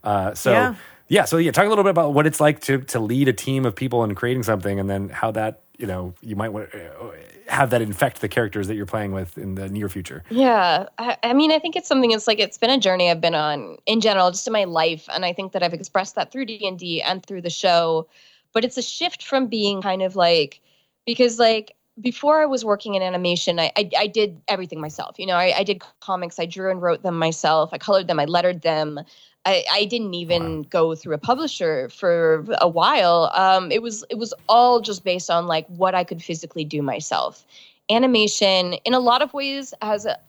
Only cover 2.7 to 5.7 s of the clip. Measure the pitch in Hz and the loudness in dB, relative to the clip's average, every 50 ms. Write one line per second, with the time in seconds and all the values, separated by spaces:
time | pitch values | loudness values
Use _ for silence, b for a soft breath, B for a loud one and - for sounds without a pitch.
2.7 | 135 135 131 - - 123 110 104 120 131 139 131 120 101 - - 131 135 131 120 | -2 -2 -2 -4 -4 -2 -2 0 2 2 4 2 2 0 -2 -2 -2 0 0 -2
3.7 | - - 131 131 120 120 117 107 101 87 - 120 127 131 117 113 110 101 90 101 | -2 -2 -4 -2 0 0 0 0 -2 -2 -2 -2 0 0 0 -2 -2 -2 -2 -2
4.7 | 101 98 98 98 98 98 98 95 - - - 113 107 110 110 110 110 - _ _ | -2 -2 -2 -2 -2 -4 -4 -6 -6 -4 -4 -2 -2 -2 -4 -4 -6 -8 _ _